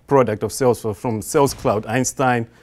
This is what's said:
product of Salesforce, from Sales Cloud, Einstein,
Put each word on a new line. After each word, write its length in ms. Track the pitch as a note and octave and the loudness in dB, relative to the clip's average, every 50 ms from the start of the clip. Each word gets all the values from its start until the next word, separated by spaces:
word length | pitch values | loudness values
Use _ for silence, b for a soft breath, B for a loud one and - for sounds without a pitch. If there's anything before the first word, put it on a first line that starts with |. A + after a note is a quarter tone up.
| - - | -4 2
product 340 | C#3 C3+ B2+ G#2+ G#2+ G2+ - | 4 4 4 4 2 -2 -4
of 80 | G#2 | -6
Salesforce, 460 | - - C3+ B2 A2+ - - A2+ G2+ | -4 0 2 2 2 2 -2 -6 -6
from 260 | - - B2+ A2 A2 F#2+ | -6 -6 -6 -4 -4 -6
Sales 320 | - - D#3 C#3+ C3+ - | -2 2 2 2 2 0
Cloud, 320 | - - C3+ G#2 G#2 G#2+ | -2 -2 0 0 0 -2
Einstein, 600 | A2 A2 C3 B2+ - - - C#3 B2+ B2 A#2+ A2+ - b b | -2 -2 -2 -2 -2 -2 -2 0 0 0 0 -2 -6 b b